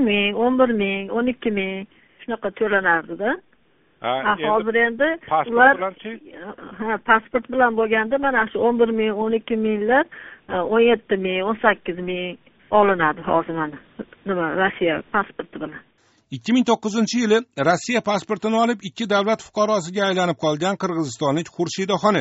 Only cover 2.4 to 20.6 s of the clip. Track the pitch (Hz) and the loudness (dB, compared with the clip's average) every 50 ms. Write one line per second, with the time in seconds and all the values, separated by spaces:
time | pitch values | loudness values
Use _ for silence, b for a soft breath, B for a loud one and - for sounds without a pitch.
2.4 | - 202 196 - 226 214 208 196 190 180 170 165 156 170 170 170 196 233 302 370 | -6 -8 -4 -2 -2 2 2 2 4 4 2 2 0 -6 -8 -4 -2 -2 -2 -4
3.4 | - _ _ _ _ _ _ _ _ _ _ _ - 117 123 131 135 214 208 180 | -8 _ _ _ _ _ _ _ _ _ _ _ -4 -4 -4 -2 0 -2 -2 0
4.4 | 151 151 214 220 214 220 220 233 233 233 233 233 277 311 330 - - - - 320 | 0 0 0 0 0 0 0 0 0 0 0 0 0 0 0 -4 -4 -2 0 0
5.4 | - 240 233 240 247 269 277 - 185 190 185 - - 214 226 220 - - - 151 | 0 0 4 6 6 6 6 4 -2 -6 -8 -8 -12 -12 -12 -12 -16 -20 -18 -16
6.4 | 170 202 - - - - - 185 214 220 220 202 - - 226 220 220 - - 247 | -16 -16 -16 -16 -16 -18 -12 -8 -4 -4 -4 -4 2 2 2 2 2 0 -4 -4
7.4 | 226 - 240 262 254 240 226 220 226 220 220 220 214 220 262 277 277 277 262 233 | -4 -2 0 2 2 2 2 0 0 2 2 0 0 0 -2 0 0 2 2 0
8.4 | 220 214 - 202 - 233 240 233 233 226 226 220 220 220 208 208 220 220 226 226 | 0 0 -2 0 0 2 4 4 2 2 2 0 0 0 0 -2 -2 -2 -2 -2
9.4 | 214 - 233 220 220 220 214 208 208 220 247 277 330 B B B B B B B | -2 -2 -4 -2 0 0 0 0 2 4 4 4 2 B B B B B B B
10.4 | B - - 185 170 - 214 233 233 240 233 226 - - 208 190 190 185 185 185 | B -6 -4 -4 -2 0 2 4 4 4 4 2 0 -4 -2 -2 -2 -2 -2 -2
11.4 | 185 208 226 214 - 220 202 - _ - 170 175 180 180 185 180 180 180 175 - | -2 -4 -4 0 2 2 2 0 _ -8 -8 -6 -6 -6 -6 -6 -6 -8 -10 -14
12.4 | _ _ _ _ _ _ 208 214 208 202 190 175 160 151 147 - - - 165 165 | _ _ _ _ _ _ 2 4 4 4 2 2 2 0 0 -2 -2 0 0 0
13.4 | 160 - 165 165 156 151 147 - - _ _ - - - - _ _ 196 196 180 | 0 -2 -4 -4 -4 -6 -8 -14 -20 _ _ -16 -16 -16 -16 _ _ -4 -4 -2
14.4 | 165 160 151 180 190 196 - - 185 170 156 151 - - - 208 202 - - - | -2 -2 0 0 0 -2 0 0 -2 0 0 -2 -6 -4 -4 -4 -4 -4 -8 -14
15.4 | 175 - - 156 156 151 151 - - _ _ _ _ _ _ _ _ _ 139 127 | -14 -12 -12 -12 -12 -12 -14 -18 -20 _ _ _ _ _ _ _ _ _ -14 -10
16.4 | - - 233 262 226 - 226 220 - 214 190 233 220 170 - 240 247 214 208 226 | -2 0 2 2 4 2 0 0 0 -4 0 0 0 0 0 0 2 2 2 2
17.4 | 240 - _ - 139 160 180 165 - - 247 220 - 208 208 190 - - 214 185 | 0 -4 _ 0 2 2 2 0 0 -2 -2 -2 0 0 -2 -2 -2 -4 -6 -4
18.4 | - 220 226 226 233 233 240 196 - 185 - - 226 190 202 196 196 214 220 - | -2 0 2 2 2 2 0 -4 -8 -14 -8 -8 -4 0 0 2 2 2 -2 -2
19.4 | - - _ 214 208 214 214 202 160 170 185 202 196 196 185 185 180 175 160 - | -4 -8 _ -2 0 2 0 -2 -2 -4 -2 -2 0 0 2 2 0 0 0 0
20.4 | - 156 151 147 | 0 -2 0 0